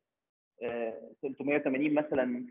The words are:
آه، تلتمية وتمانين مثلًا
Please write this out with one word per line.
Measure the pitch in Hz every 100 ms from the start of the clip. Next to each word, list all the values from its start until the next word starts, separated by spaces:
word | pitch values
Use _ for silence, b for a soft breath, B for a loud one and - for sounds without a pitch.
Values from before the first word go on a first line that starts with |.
| _ _ _ _ _ -
آه، | 120 117 113 - - -
تلتمية | 139 131 139 147
وتمانين | 147 131 151
مثلًا | 147 151 139 127 123 123